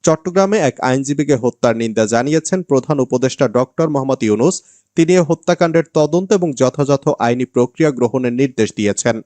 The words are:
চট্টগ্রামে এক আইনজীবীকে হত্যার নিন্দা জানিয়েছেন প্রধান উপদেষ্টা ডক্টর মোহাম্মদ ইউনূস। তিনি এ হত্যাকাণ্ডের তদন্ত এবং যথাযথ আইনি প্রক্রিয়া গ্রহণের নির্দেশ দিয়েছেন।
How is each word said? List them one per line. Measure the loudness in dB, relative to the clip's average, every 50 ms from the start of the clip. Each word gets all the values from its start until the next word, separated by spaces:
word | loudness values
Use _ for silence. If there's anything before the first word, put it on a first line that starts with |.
চট্টগ্রামে | 2 0 0 0 _ -4 0 0 0 2 0 0
এক | 0 -2 -2 -2
আইনজীবীকে | -2 0 0 0 -2 -4 -2 -4 0 0 0
হত্যার | 0 0 -4 -4 _ 0 0 0
নিন্দা | 0 -2 -4 0 -2 0
জানিয়েছেন | 0 0 -2 0 0 -2 -2 -2 -2 -4 -4
প্রধান | -2 _ 0 0 0 0 -2 -2
উপদেষ্টা | 0 -2 -2 -2 -2 -2 -2 -2 -2 0
ডক্টর | 0 -2 -2 -2 _ -4 -2 -2
মোহাম্মদ | -2 -4 -2 -2 -4 -2
ইউনূস। | 0 0 0 2 2 0 0 -2 _ _ _ _ _ _ _
তিনি | 0 2 4 4
এ | 2
হত্যাকাণ্ডের | 2 0 -2 -4 _ -2 0 0 0 2 2 0 -2 _ _
তদন্ত | 0 0 2 0 -2 0 0
এবং | 0 0 0 -2
যথাযথ | 0 0 0 0 0 -2 0 0 0 0 0 -2 -2 0
আইনি | 0 -2 0 -2 -2
প্রক্রিয়া | -2 _ 0 0 0 _ 0 0 0
গ্রহণের | 0 0 -2 -2 0 -2 -2 -2
নির্দেশ | 0 0 -2 -2 0 -2 -2 -2 -2
দিয়েছেন। | -2 -2 -2 -2 0 -2 -2 -2 -4 -8